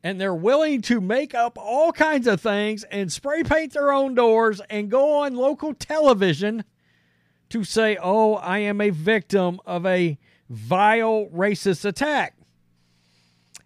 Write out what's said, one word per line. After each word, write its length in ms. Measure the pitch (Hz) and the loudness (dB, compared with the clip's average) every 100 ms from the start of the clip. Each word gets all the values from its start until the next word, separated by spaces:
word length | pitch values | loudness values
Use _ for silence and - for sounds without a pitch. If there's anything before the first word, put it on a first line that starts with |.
And 160 | 170 190 | -8 -4
they're 160 | 190 175 | -4 0
willing 460 | 190 277 311 277 | 2 2 2 0
to 180 | - 240 | 0 0
make 340 | 185 240 294 | 2 -2 -2
up 240 | 240 240 - | -2 -2 -4
all 360 | 208 254 330 | -4 2 2
kinds 340 | - 311 302 240 | 2 2 2 2
of 140 | 196 | 0
things 420 | 226 202 214 214 - | 0 -2 -2 -6 -8
and 220 | 202 190 | -8 -6
spray 300 | - 277 311 | -6 -4 -4
paint 280 | - 311 311 | 0 0 0
their 220 | 294 285 | -2 0
own 200 | 277 269 | 2 0
doors 460 | 247 233 220 226 202 208 | 2 4 4 2 -2 -8
and 220 | 208 208 | -8 -2
go 280 | 247 285 294 | 2 2 2
on 160 | 285 247 | 0 0
local 380 | 262 294 311 | -2 -2 -6
television 920 | 277 - 311 302 220 190 147 202 220 - _ _ _ _ _ _ _ _ | -8 -6 2 4 4 2 0 -2 -4 -10 _ _ _ _ _ _ _ _
to 160 | 233 | -8
say, 340 | 185 214 220 196 | -2 0 0 0
"Oh, 320 | 180 214 220 208 | 0 2 2 0
I 220 | - 196 | -2 -2
am 240 | 208 202 | -2 0
a 80 | 208 | 0
victim 720 | 165 160 220 - 196 180 180 - | 0 0 0 0 0 0 -4 -8
of 200 | 175 185 | -4 0
a 340 | 185 170 143 _ _ _ | 0 0 -4 _ _ _
vile 800 | 113 113 180 208 226 226 220 208 | -14 -4 2 4 2 2 0 -2
racist 520 | 165 202 202 196 175 202 | -2 -2 0 -2 -2 -4
attack." 500 | 180 285 285 185 _ _ _ _ _ _ _ _ _ _ _ _ - | -4 -2 -2 -4 _ _ _ _ _ _ _ _ _ _ _ _ -20